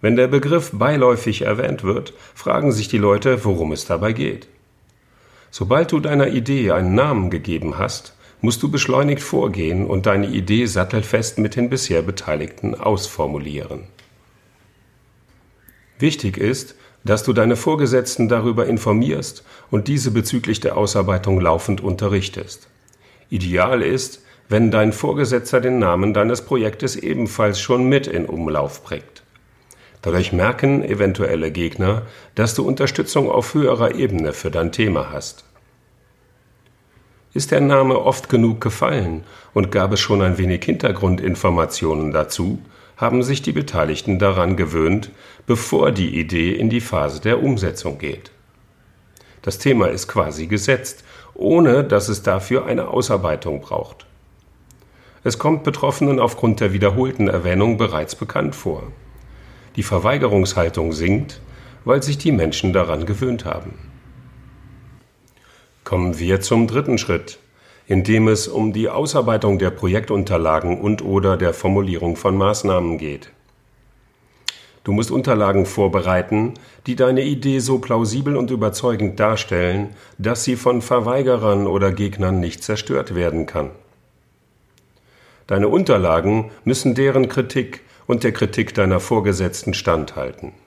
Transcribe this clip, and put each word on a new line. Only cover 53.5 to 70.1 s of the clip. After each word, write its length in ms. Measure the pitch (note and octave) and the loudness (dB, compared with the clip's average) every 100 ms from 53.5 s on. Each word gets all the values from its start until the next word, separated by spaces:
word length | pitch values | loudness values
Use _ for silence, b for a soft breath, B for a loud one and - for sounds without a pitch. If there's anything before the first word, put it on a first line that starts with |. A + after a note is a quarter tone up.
| C#2+ | -8
braucht. 460 | - G1+ - - - _ _ _ _ _ _ - b b b b | -6 -8 -8 -14 -20 _ _ _ _ _ _ -20 b b b b
Es 140 | - A#2+ | -4 -2
kommt 240 | D3+ D#3 | 0 0
Betroffenen 580 | D3+ C#3+ C#3 C#3+ C#3+ C3 | -2 -2 -2 0 0 2
aufgrund 400 | A#2 - A#2 G#2+ | 0 0 0 2
der 120 | G#2 | 0
wiederholten 560 | F#2+ G2+ G2 C3 B2+ G#2 | 2 2 2 -2 0 0
Erwähnung 480 | F2+ F2 F2+ G#2+ G#2+ | 0 0 2 2 2
bereits 380 | A2 D#2+ D#2+ | 0 -2 -6
bekannt 400 | - - - D2+ | -8 -6 -4 -4
vor. 300 | - - D#2 - - - - B B B B B - | -4 -8 -8 -10 -18 -20 -20 B B B B B -8
Die 60 | |
Verweigerungshaltung 1120 | G#2 F#2+ G2 C#3+ C3 G2+ F#2 - E2+ F2 E2 | -2 0 0 2 2 2 2 2 0 0 -4
sinkt, 480 | D#2 E2+ G#2 D3 - B B B B | -2 0 0 -2 -10 B B B B
weil 180 | - C3+ | 0 0
sich 140 | C3+ C#3+ | 2 -2
die 160 | - | 2
Menschen 400 | C3 D#2+ D#2 F#2+ | 2 2 0 2
daran 320 | F#2 E2 D2+ | 2 2 -2
gewöhnt 400 | E2+ G2+ C3 A#2+ | -2 -2 -2 -4
haben. 300 | E2+ D#2 - - - - - - - - - - - - - - _ _ _ b b b b b | -6 -8 -10 -18 -20 -20 -20 -20 -20 -20 -20 -20 -20 -20 -20 -20 _ _ _ b b b b b
Kommen 340 | - F#2 F2+ D#2+ | -4 -2 -2 -2
wir 220 | E2+ F#2+ | 0 0
zum 260 | G2 A2+ A2+ | 2 2 2
dritten 300 | A#2 C#3+ A#2+ | 0 0 -2
Schritt, 420 | - F2 - - _ b b b _ | 0 -4 -4 -20 _ b b b _
in 160 | F#2+ | 0
dem 240 | F#2+ A2 A2 | 4 4 4
es 220 | G#2+ - | 2 0
um 240 | - A2 | -2 -2
die 160 | G2+ A2+ | 0 -2
Ausarbeitung 720 | - D3+ D3+ A#2 A2 G#2+ G2 | -2 -2 0 2 2 2 2
der 100 | F#2 | 0
Projektunterlagen 1120 | - F#2 G2 A2 | 0 -2 0 0